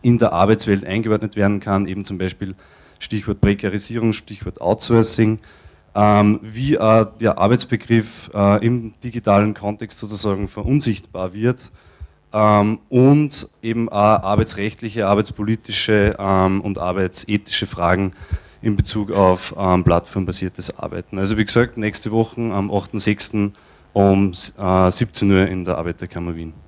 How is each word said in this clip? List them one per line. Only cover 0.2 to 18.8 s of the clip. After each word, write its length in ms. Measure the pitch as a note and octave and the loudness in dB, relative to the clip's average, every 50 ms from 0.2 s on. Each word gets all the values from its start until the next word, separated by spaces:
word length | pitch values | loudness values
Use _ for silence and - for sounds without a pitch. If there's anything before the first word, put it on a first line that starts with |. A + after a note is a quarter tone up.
der 140 | A#2 G#2 E2+ | 2 0 2
Arbeitswelt 520 | E2+ F#2+ G2+ A2 A2 - - G2+ G2 G2 | 2 4 4 4 2 2 0 0 -2 -2
eingeordnet 500 | - F#2+ G#2+ A2 A2+ G#2+ G2+ - G#2 - | -4 -4 -4 -2 -2 -2 -2 -2 -6 -4
werden 240 | G#2+ G2+ G2 G#2 G2+ | -2 0 0 0 -2
kann, 280 | F#2+ G#2+ G2 G2 G2+ E2+ | -2 -2 -2 -2 -2 -2
eben 180 | F#2+ G2 G2 | -6 -10 -8
zum 140 | - G2 F2+ | -10 -8 -6
Beispiel 340 | F#2 F#2 F2 - - F#2+ F#2+ _ - _ _ _ _ _ _ _ | -6 -6 -6 -6 -10 -12 -12 _ -18 _ _ _ _ _ _ _
Stichwort 420 | - - - G#2+ G2 - G2+ - | -12 -8 -8 -8 -4 -6 -4 0
Prekarisierung, 720 | - G2+ G2+ G2+ - G#2 F#2 G#2 G2 - A2+ A#2 A2+ A2+ G#2+ | 2 0 0 0 -2 -4 -4 -4 -8 -6 -6 -2 0 0 -2
Stichwort 480 | - - - G#2 G2 - G2 - - | -2 -6 -16 -18 -14 -12 -12 -12 -6
Outsourcing, 800 | - F2 G2+ - - - A#2 A2+ A2 A2 - - A2+ G#2+ A2 A2 - - - - _ - _ _ _ _ _ | -2 -2 -2 0 0 2 4 4 4 4 2 2 2 2 2 -2 -6 -16 -20 -20 _ -20 _ _ _ _ _
ähm, 440 | G#2 G#2 G#2 G#2 G#2 G#2 G#2 G#2+ - - | 2 4 4 6 6 6 4 2 2 -2
wie, 320 | A2 G#2+ A2+ C3 C#3 D3 | -12 -10 -6 -2 0 0
äh, 300 | - - A2 A2 A2+ A2+ G2+ - - | 2 4 4 6 6 4 2 -2 -2
der 200 | A2+ G#2+ - - | 0 0 2 2
Arbeitsbegriff, 920 | F#2 G#2 A#2+ B2 - - - - - - A#2 A2+ G#2+ A2 - - - - - | 2 2 2 2 0 -2 -6 -6 -2 2 2 2 2 0 -8 -18 -18 -10 -2
äh, 300 | G#2 G2+ G2+ G2+ G#2+ A2 | 2 4 4 4 4 2
im 300 | A#2 B2 B2 A2+ A2 - _ - | 0 0 0 -4 -8 -14 _ -14
digitalen 520 | B2+ A2+ A#2+ G#2 - G2+ G2 G#2 G#2+ G#2 | -10 -10 -6 0 2 4 4 4 2 -2
Kontext 420 | - - G2+ G#2 G#2 - G#2+ - - | -4 -6 -8 -8 -8 -10 -14 -12 -12
sozusagen 500 | - G#2 G#2+ G2 - G#2+ G2 F#2+ G2+ G2 | -12 -10 -8 -6 -4 -2 -2 -2 -4 -8
verunsichtbar 840 | - - G2+ A2+ C3 D3 C#3+ - G#2+ F#2+ - - - F2+ F#2 F#2 F2+ | -8 -8 -2 0 0 2 2 0 -4 -4 -6 -14 -10 -8 -8 -8 -8
wird, 380 | G#2 A2 A#2+ B2 - - - _ - _ _ _ _ - - _ _ _ _ _ | -2 -2 -2 -2 -2 -8 -20 _ -20 _ _ _ _ -20 -20 _ _ _ _ _
ähm, 440 | G#2+ G#2+ G#2+ G#2+ G#2 G2+ G#2 G#2+ - _ _ | 2 4 6 6 4 4 2 0 -4 _ _
und 600 | - B2 B2+ C3+ C#3+ D3 D3+ C#3+ - - - - _ _ - | 2 4 6 6 6 6 4 0 -4 -8 -12 -12 _ _ -8
eben 260 | A2+ A2+ A#2 A2+ A2+ | -6 -4 -4 -4 -4
auch 60 | - | 0
arbeitsrechtliche, 1120 | G#2 G#2 G#2 A2 G2+ F#2+ F#2+ G#2 G#2 A2 G#2+ - - G2+ G#2 - - - A2 G2+ A#2 G#2 G2 | 2 4 4 4 2 2 0 0 0 0 -2 -4 -6 -6 -6 -6 -8 -12 -10 -6 -2 0 2
arbeitspolitische, 1080 | G2+ G2+ G#2+ - - - G#2 G#2 A2+ A2 _ - G#2 - - - A2 G#2 G2+ G#2+ G#2 - | 2 2 0 -2 -4 -8 -4 -4 -4 -4 _ -6 -6 -4 0 2 2 4 4 2 0 -2
ähm, 420 | G2 G2 F#2+ F#2+ F#2+ F#2+ F#2+ G2 | -2 0 2 2 2 2 0 0
und 160 | - G#2 G2 - | -2 -4 -6 -4
arbeitsethische 880 | E2+ F2+ F2+ F#2+ F#2+ F2+ - - - - G#2 G#2 - - - - - | -4 -4 -2 -2 -4 -4 -4 -8 -6 -4 -4 -4 -4 -4 -6 -6 -6
Fragen 460 | - - - F2 E2+ F2+ F#2 G2 F#2+ F2+ - - - - - - - - _ | -6 -6 -2 0 0 0 0 0 -4 -6 -10 -12 -8 -8 -10 -10 -12 -20 _
in 140 | - A2+ G#2+ | -4 -4 0
Bezug 360 | G2 | 0